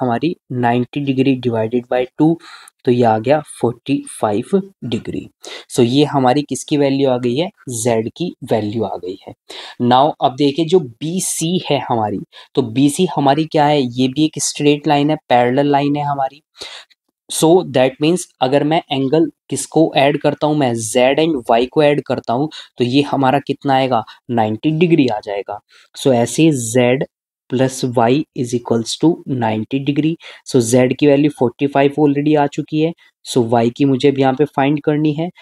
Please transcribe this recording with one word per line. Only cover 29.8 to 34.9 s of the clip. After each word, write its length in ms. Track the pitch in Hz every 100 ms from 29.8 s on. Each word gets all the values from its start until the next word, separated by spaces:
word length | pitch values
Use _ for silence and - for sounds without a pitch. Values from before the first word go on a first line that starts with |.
degree। 300 | 139 143 156 165 - - -
So 140 | 131
जेड 340 | 113 123 127 131
की 100 | 147
वैल्यू 240 | 139 147 -
फ़ोर्टी 280 | 120 - 143
फ़ाइव 280 | 139 139 147
already 360 | 151 139 147 151
आ 80 | 143
चुकी 340 | - 147 156
है। 120 | 160 - _ _ -
So 180 | 131 113
वाई 220 | 120 120
की 140 | 120
मुझे 260 | 139 131 143
अब 80 | 131
यहाँ 160 | 135
पे 100 | 131 147 -
फाइंड 240 | 135 147
करनी 280 | 156